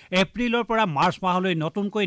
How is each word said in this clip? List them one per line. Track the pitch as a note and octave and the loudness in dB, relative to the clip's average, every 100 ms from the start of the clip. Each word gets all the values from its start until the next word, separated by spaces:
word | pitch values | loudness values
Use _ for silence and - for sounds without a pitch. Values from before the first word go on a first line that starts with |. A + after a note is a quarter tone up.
| - F#3 | -4 0
এপ্ৰিলৰ | F#3+ G#3 A#3+ A#3 A3+ | 0 -2 0 0 0
পৰা | A3 G#3+ C#3 | 0 0 2
মাৰ্চ | F3+ - F#3 | 0 0 -2
মাহলৈ | F3+ F#3+ E3 | 0 0 0
নতুনকৈ | D#3 G#3 G3+ G#3 | -2 -4 -4 -2